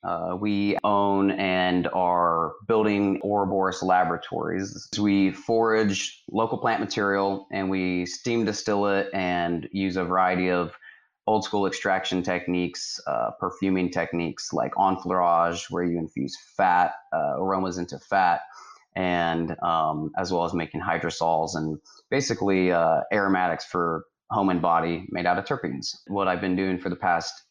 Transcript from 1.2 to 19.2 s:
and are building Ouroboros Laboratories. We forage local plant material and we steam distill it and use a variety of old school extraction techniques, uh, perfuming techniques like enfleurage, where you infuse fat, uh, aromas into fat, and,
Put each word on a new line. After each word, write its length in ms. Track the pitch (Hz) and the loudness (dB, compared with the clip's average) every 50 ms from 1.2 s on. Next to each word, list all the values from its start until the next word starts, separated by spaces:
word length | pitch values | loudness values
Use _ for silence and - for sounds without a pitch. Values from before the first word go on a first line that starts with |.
| 98 98 | 4 2
and 580 | 98 98 98 92 92 90 90 90 87 90 87 85 | 2 2 2 2 4 4 4 4 4 2 2 0
are 600 | - 92 92 87 87 87 87 85 82 82 82 78 - - 104 - | 0 0 2 2 4 4 4 4 2 2 0 -2 -4 -8 -2 0
building 500 | 117 110 107 107 104 101 101 98 98 98 | 2 4 4 4 4 4 4 2 2 0
Ouroboros 640 | - 101 104 104 98 92 98 98 95 95 90 - - | -2 -2 0 0 0 0 0 0 0 0 -2 -2 0
Laboratories. 1040 | 92 92 90 90 85 85 85 - - - 80 78 80 82 92 98 98 - 95 - - - - | 2 4 4 4 2 0 -4 -4 -8 -6 -6 -4 -4 -4 -4 -4 -6 -8 -14 -14 -10 -4 0
We 360 | 104 104 98 98 98 95 95 | 2 4 4 6 4 4 2
forage 920 | - - - 117 113 113 113 110 110 110 104 98 98 - - - - _ - | -2 -4 0 2 2 4 4 4 4 2 2 0 -2 -4 -8 -10 -14 _ -4
local 260 | - 104 113 110 - 110 | -2 0 0 0 -2 -2
plant 220 | - 123 110 - | -2 -2 0 0
material 680 | 113 - - - 104 101 98 98 98 98 98 95 98 _ | -2 -4 -2 -2 0 2 2 2 2 0 0 -2 -6 _
and 180 | - 98 95 95 | -4 -4 -2 0
we 360 | 95 95 92 92 90 90 90 | 0 0 0 0 0 0 -2
steam 400 | 87 - - - 123 117 117 113 | -4 -6 -8 -4 -2 0 0 0
distill 420 | 104 104 - - - 104 101 101 101 | 0 -2 -4 -2 -2 0 2 2 2
it 220 | 101 98 95 - - | 2 0 -2 -2 -4
and 540 | 98 92 90 90 87 87 85 87 85 73 - - | -2 -2 0 0 0 0 -2 -2 -4 -6 -6 -4
use 240 | 98 98 95 90 92 | -2 -2 0 0 -2
a 80 | 90 | -2
variety 460 | 85 90 92 92 92 92 90 90 90 | 0 2 2 4 4 2 2 2 2
of 220 | 90 87 87 85 - - - - - - _ _ _ _ _ - | 2 0 0 -2 -6 -14 -20 -20 -20 -20 _ _ _ _ _ 0
old 160 | 107 107 104 | 0 0 0
school 240 | - - 104 98 95 | 0 -2 0 0 0
extraction 560 | 92 - - 101 95 95 92 - - 92 87 | -2 -2 -2 0 0 0 0 -2 -2 -2 0
techniques, 760 | 92 90 87 87 - 90 90 90 87 - - - - - - - 73 | 0 -2 -2 -2 -2 0 0 0 -2 -4 -8 -10 -10 -10 -10 -6 -4
uh, 240 | 71 58 58 57 - - | -2 -2 -2 -4 -4 -4
perfuming 500 | - 90 - - 95 98 95 92 90 87 | -6 -6 -4 -2 -2 0 2 2 0 0
techniques 640 | - 87 85 80 - 85 85 82 - - - - - | 0 -2 -4 -2 -2 -2 -2 -2 -4 -8 -10 -6 -2
like 180 | 80 60 - - - | -2 -2 -2 0 2
enfleurage, 920 | 98 95 95 92 - 87 90 92 87 87 85 82 85 85 85 85 - - | 2 2 2 0 -2 -2 0 2 2 4 4 4 4 2 0 -4 -8 -6
where 140 | - 87 87 | -4 -2 0
you 140 | 87 85 85 | 0 0 -2
infuse 360 | 80 78 _ - 65 65 - - - _ _ | -4 -4 _ -6 -6 -6 -6 -12 -18 _ _
fat, 380 | - 101 92 87 90 87 85 - - - _ - | 0 2 4 4 4 4 2 0 -6 -10 _ -2
uh, 200 | 82 78 71 69 | -2 0 0 -2
aromas 420 | 65 92 95 98 95 95 92 87 90 | -2 0 0 0 0 0 -2 -4 -4
into 220 | 87 85 - 67 | -6 -6 -8 -14
fat, 400 | - _ - 98 92 87 85 80 - - - - - - - - _ _ _ | -8 _ 0 2 4 4 2 0 -2 -10 -18 -20 -20 -20 -20 -20 _ _ _
and, 680 | 95 92 90 90 87 | -2 0 0 2 2